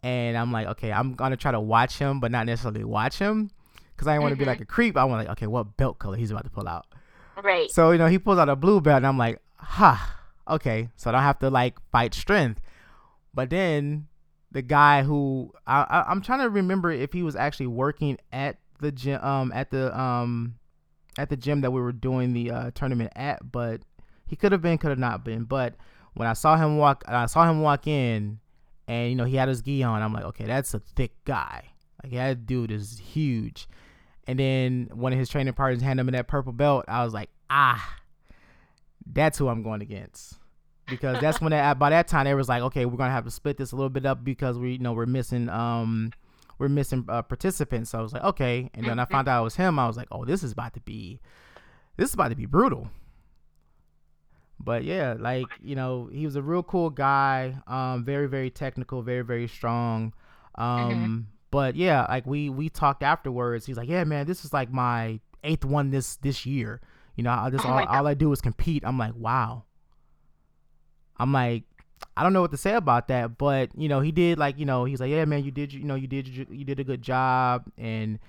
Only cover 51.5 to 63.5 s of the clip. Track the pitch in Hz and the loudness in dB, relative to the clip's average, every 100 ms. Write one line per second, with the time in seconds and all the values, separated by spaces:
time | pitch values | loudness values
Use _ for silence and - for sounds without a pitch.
51.5 | - - _ _ - 269 - 139 131 156 | -20 -20 _ _ -2 -2 2 0 -2 2
52.5 | 151 247 - 110 - - - _ _ _ | 4 4 2 -8 -16 -20 -20 _ _ _
53.5 | _ _ _ _ _ _ _ _ _ _ | _ _ _ _ _ _ _ _ _ _
54.5 | - 120 117 - 185 135 113 117 127 123 | -12 -6 -4 -4 -4 -4 -4 -4 -4 -6
55.5 | - - 135 127 127 120 139 151 139 139 | -12 -10 -6 -6 -6 -8 -8 -6 -4 -2
56.5 | 175 175 185 165 143 139 139 139 131 131 | -2 -2 -2 -2 0 2 4 4 2 -2
57.5 | 131 - 131 127 127 120 139 143 135 131 | -8 -8 -6 -4 -4 -2 -2 -2 -2 -6
58.5 | - 139 127 123 131 117 123 120 120 120 | -6 -8 -8 -8 -8 -4 -4 -4 -4 -6
59.5 | - 117 117 117 113 113 - - - - | -6 -2 0 0 -2 -4 -8 -20 -20 -20
60.5 | - 120 123 120 117 113 113 107 - _ | -6 -2 0 0 0 -2 -4 -8 -16 _
61.5 | 143 135 143 180 143 - 127 127 147 147 | -2 0 0 2 2 2 -2 -4 -4 -4
62.5 | 131 156 - 147 131 143 160 139 123 120 | -4 -6 0 0 2 0 0 -2 -4 -2